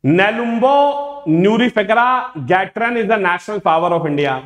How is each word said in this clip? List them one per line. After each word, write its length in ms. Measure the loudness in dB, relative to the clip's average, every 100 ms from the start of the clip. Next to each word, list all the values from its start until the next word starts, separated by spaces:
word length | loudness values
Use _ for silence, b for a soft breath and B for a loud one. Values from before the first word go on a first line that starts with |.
Nelumbo 720 | 2 2 2 0 -4 0 2 4 2 -2 -8 -8 -2
nurifera 800 | 2 2 2 0 0 0 2 2 0 -4 -10 0
gatran 500 | 0 0 -4 -4 -2
is 100 | 0
the 100 | 0
national 420 | 0 -2 -4 -4
flower 300 | 0 2 2 -2
of 100 | -2
India। 300 | -2 -2 -4